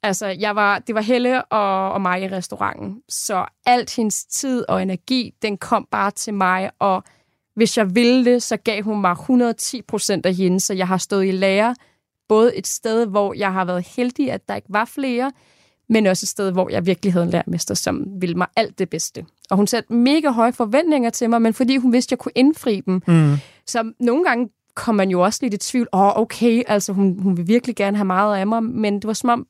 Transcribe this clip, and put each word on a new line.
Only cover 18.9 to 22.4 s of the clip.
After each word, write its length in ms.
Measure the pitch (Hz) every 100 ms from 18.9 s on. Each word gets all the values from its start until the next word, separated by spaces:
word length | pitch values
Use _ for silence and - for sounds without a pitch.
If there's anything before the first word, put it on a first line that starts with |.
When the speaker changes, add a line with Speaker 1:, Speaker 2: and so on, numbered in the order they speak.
| - - - 165 _ _
Speaker 1:
Og 80 | 196
hun 100 | 202
satte 260 | 233 -
mega 360 | 233 247 302 302
høje 240 | 233 233
forventninger 560 | 247 226 254 339 302 233
til 200 | - 233
mig, 120 | 233
men 120 | 226
fordi 240 | 220 247 269
hun 160 | 247
vidste, 200 | 240 247
jeg 60 | 254
kunne 120 | -
indfri 460 | -